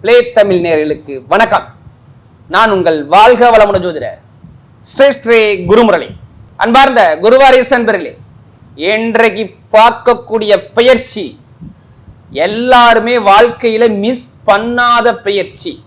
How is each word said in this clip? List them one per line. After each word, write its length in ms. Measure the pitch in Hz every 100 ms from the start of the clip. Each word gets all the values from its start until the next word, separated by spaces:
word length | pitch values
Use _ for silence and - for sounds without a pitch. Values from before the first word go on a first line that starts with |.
பிளே 120 | 202 240 240 226
தமிழ் 240 | 202 180
நேயர்களுக்கு 500 | 170 156 151 151 - 135 127
வணக்கம். 340 | 190 220 190 - _ - _ _ _ _ _ _
நான் 180 | 180 220 190
உங்கள் 220 | 170 156 143
வாழ்க 360 | 180 233 247 240
வளமுடன் 300 | 226 208 190 175
ஜோதிடர் 320 | 151 117 85 _ _ - - _ _ -
ஸ்ரீ 180 | - 277 269
ஸ்ரீ 240 | 220 233 214 196 175
குருமுரளி. 380 | 220 226 175 117 - - _ - -
அன்பார்ந்த 380 | 214 247 269 240 180 156
குருவாரீஸ் 480 | 202 262 269 254 247 254
அன்பர்களே, 340 | 220 202 139 - - - _ _ _ - 170
இன்றைக்கு 520 | 220 226 220 226 196 196 _ _
பார்க்கக்கூடிய 760 | 214 233 233 - 233 - 220 214 202 - -
பெயர்ச்சி 480 | 240 254 254 214 147 - _ _ - - _ _ - - _ 131 180
எல்லாருமே 680 | 214 247 247 240 226 226 247 202
வாழ்க்கையில 560 | 202 240 233 233 220 233 202
மிஸ் 220 | 214 254 - _ -
பண்ணாத 640 | 202 233 240 240 240 233 233 202
பெயர்ச்சி. 460 | 202 180 - 175 117